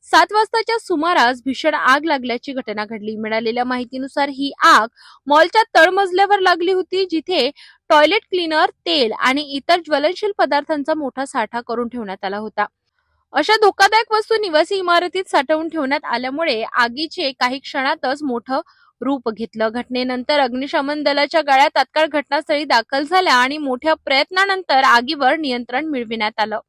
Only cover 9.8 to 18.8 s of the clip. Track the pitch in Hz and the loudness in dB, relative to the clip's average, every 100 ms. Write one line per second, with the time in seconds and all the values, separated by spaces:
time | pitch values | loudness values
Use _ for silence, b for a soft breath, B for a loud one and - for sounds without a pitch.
9.8 | 311 294 294 359 427 403 330 285 294 311 | 0 0 0 -2 -6 -2 0 0 -2 -4
10.8 | 277 311 277 - 277 269 214 240 240 233 | -2 -2 -4 -6 -6 -4 -4 -6 -6 -6
11.8 | 233 247 208 190 196 202 214 - 208 _ | -4 -6 -10 -8 -6 -6 -8 -4 -6 _
12.8 | _ _ _ _ _ 277 302 440 427 - | _ _ _ _ _ -2 2 4 4 4
13.8 | 392 427 453 427 440 440 415 302 330 403 | 4 4 2 -2 0 -2 0 0 0 -2
14.8 | 359 349 349 370 381 339 269 311 320 320 | 2 2 0 -6 -2 -2 0 -2 -2 -4
15.8 | 269 277 - 233 254 277 330 226 226 - | -2 -4 -2 -6 -4 -4 -2 -2 -4 -2
16.8 | 240 240 311 - 285 262 247 269 - 294 | -2 -2 -10 -6 -6 -2 -4 -4 -6 -4
17.8 | 269 320 262 285 294 240 - 269 - b | -2 -2 -4 -4 -4 -6 -4 -6 -6 b